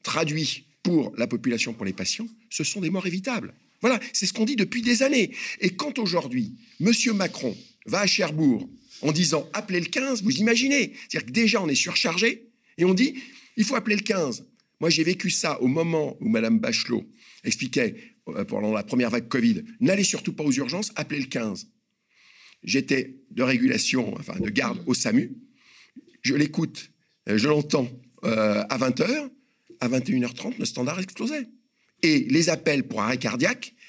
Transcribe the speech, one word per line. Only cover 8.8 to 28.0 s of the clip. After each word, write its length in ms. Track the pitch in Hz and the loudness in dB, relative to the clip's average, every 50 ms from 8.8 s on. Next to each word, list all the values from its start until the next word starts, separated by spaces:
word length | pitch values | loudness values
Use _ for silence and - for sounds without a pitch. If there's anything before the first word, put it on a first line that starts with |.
| _ _ - - - | _ _ -14 -4 -2
en 100 | 147 156 | 0 2
disant « 360 | 156 180 151 151 151 - - - | 2 2 2 2 0 -2 -4 -6
appelez 260 | 208 - - 185 175 | -8 -4 -2 -2 -2
le 80 | 170 | -2
quinze», 380 | 165 - - 262 277 262 226 190 | -2 -2 -2 -2 -2 -2 0 0
vous 120 | 214 269 139 | 0 2 2
imaginez, 560 | 208 226 233 226 254 269 277 285 208 - - - - - | 2 4 4 4 4 4 2 2 2 0 -4 -10 -14 -8
c'est-à-dire 180 | - - - | -6 -6 -6
que 60 | 117 123 | -2 2
déjà 300 | 226 233 214 117 110 185 | 2 4 4 4 2 2
on 60 | 156 | 2
est 80 | 139 | 2
surchargé 720 | - - 170 - - - 185 165 180 208 233 - 226 - - _ _ _ _ _ - | 0 0 0 0 0 0 0 0 2 2 0 0 -2 -8 -20 _ _ _ _ _ 2
et 60 | 170 | 4
on 100 | 185 185 | 4 4
dit « 200 | 180 247 302 - - - - - - - - _ | 4 4 2 0 -4 -12 -16 -20 -20 -20 -10 _
il 80 | - 214 | -2 0
faut 120 | - 269 | 0 0
appeler 180 | 240 - 226 208 | -2 0 0 0
le 80 | 208 208 | 0 2
quinze». 420 | - 208 190 165 135 113 - - - _ _ _ _ _ _ | 0 0 2 0 0 -2 -6 -10 -16 _ _ _ _ _ _
Moi 100 | 151 165 | 0 2
j'ai 140 | 165 160 160 | 2 2 2
vécu 260 | 165 185 185 - 185 | 0 0 0 0 0
ça 320 | 160 - - 170 151 - 123 | 0 0 0 -2 -2 0 0
au 60 | 127 | 0
moment 480 | 131 160 165 170 165 160 151 135 - - | 2 0 0 0 0 -2 -2 -4 -6 -4
où 80 | - - | -2 0
madame 300 | 110 110 113 113 113 110 | 2 2 2 4 2 2
Bachelot 500 | - - 117 - - - 123 107 - - - _ - - - - - | 2 0 -2 -2 -2 -2 -2 -4 -4 -8 -16 _ -20 -20 -20 -8 -4
expliquait, 500 | 139 - - 135 123 - 139 123 107 - - - - _ _ _ - | -4 -4 -2 -4 -2 0 0 0 0 -2 -6 -14 -20 _ _ _ -10
euh, 160 | - - 101 | -8 -6 -6
pendant 280 | 104 107 104 104 104 110 | -4 -4 -4 -2 -2 -2
la 120 | 104 101 | -2 -4
première 260 | - - 127 123 113 | -2 0 0 0 0
vague 160 | 104 120 117 | 0 -4 -2
covid, « 360 | - - 131 117 117 110 92 - - - - | -2 0 2 2 2 2 2 -2 -8 -4 0
n'allez 240 | 117 156 190 202 196 | 2 2 2 2 2
surtout 280 | - - 165 - - - | 0 -2 -2 -6 -6 -6
pas 120 | - 156 | -2 -2
aux 80 | 147 127 | 0 0
urgences, 400 | 131 139 120 147 185 214 - - | 0 -2 -4 -4 -4 -4 -4 -4
appelez 260 | - 151 151 147 147 | -6 -6 -4 -4 -6
le 60 | 135 | -6
quinze». 420 | 127 - 135 117 110 95 - - - _ _ _ _ _ _ _ _ _ _ _ _ _ - - - - _ - | -4 -4 -4 -4 -4 -6 -8 -10 -16 _ _ _ _ _ _ _ _ _ _ _ _ _ -20 -20 -20 -20 _ -6
J'étais 540 | - 101 135 135 - 139 131 127 - - - _ _ | -2 0 0 0 0 0 -2 -2 -4 -10 -18 _ _
de 120 | - 113 127 | -4 0 2
régulation, 720 | 127 131 120 123 - - - - - - 131 117 104 98 | 2 2 4 2 2 2 2 0 0 0 0 -2 -2 -4
enfin 220 | - - - - - | -8 -10 -8 -6 -4
de 100 | 98 104 | -4 -2
garde 320 | 104 117 131 120 - - - | 0 0 0 0 -4 -4 -2
au 80 | - 127 | -2 0
samu. 380 | - - 120 107 127 - - - - - _ _ _ _ _ - - - _ _ - - _ _ _ - | 0 2 2 2 2 2 0 -6 -14 -18 _ _ _ _ _ -20 -20 -20 _ _ -20 -20 _ _ _ -4
Je 120 | - 143 | -2 2
l'écoute, 560 | 143 151 156 - - 165 - - - - - _ _ _ _ _ _ _ - | 2 0 0 0 -2 -2 -2 -4 -10 -16 -18 _ _ _ _ _ _ _ -2
euh, 100 | 104 107 | 0 2
je 100 | 107 147 | 4 4
l'entends, 420 | 151 151 143 147 - 151 127 117 - - | 4 2 2 2 0 0 0 -2 -6 -12